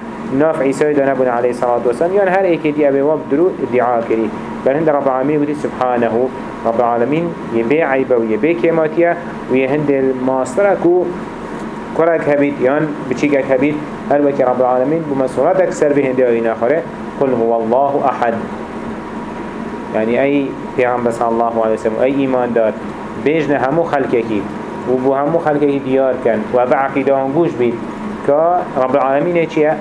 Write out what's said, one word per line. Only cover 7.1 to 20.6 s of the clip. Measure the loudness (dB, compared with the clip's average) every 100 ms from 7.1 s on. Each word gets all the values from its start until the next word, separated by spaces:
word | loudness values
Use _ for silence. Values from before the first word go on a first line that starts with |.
| 0 -2 -6 -4
یه | -2
بی | 2 2
عیبه | 2 0 2 2
و |
یه | 2 0
بی | 0
کماتیه | 2 2 2 0 2 2 0 -6 -10 -2
و | 0
یه | 2
هند | 0 0
الماستره | 2 2 0 0 0 -2 0 2
کو | 2 2 2 0 -6 -10 -10 -10 -10 -10 -10 -8 0
کرک | 2 2 0
هبید | 2 0 0
یان | 0 2 -2 -4 -6
بچیگک | -2 2 2 2
هبید. | 2 2 -2 -6 -8 0
هر | 2 2
وقت | 2
رب | 0 2
العالمین | 2 2 2 0
بو | -2 -2
مسئولاتک | -2 0 2 2 0
سر | 2 2
به | 2
هندی | 2 2
آیین | 2 2 0
آخره. | 0 0 0 -2 -10 -10 -2
قل | 0
هو | 2 2
الله | 0 2 2 2 0 0
احد. | 0 -2 -2 -6 -10 -10 -10 -10 -10 -10 -10 -10 -10 -10 -8 -8 -8 -6
یعنی | -2 0 0
ای | 2 0 -2 -6